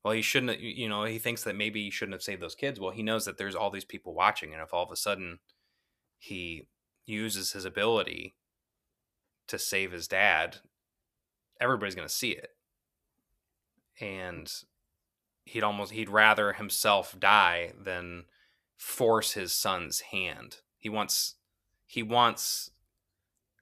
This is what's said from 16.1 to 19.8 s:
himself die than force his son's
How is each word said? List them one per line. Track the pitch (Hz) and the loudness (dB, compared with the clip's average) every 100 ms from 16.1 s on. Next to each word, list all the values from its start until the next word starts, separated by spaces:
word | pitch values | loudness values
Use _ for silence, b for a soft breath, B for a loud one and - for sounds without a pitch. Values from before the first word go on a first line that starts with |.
| 104 107 107 104 | 8 8 8 4
himself | 98 101 - 110 101 - 92 | 0 -4 2 4 4 2 2
die | 98 107 90 87 85 - | 6 8 8 4 -4 -8
than | 98 90 87 87 85 _ _ _ _ - | -6 -6 -6 -12 -16 _ _ _ _ -14
force | - - 120 110 107 | -8 2 4 6 4
his | 104 90 | -2 -2
son's | - 104 92 | 0 0 0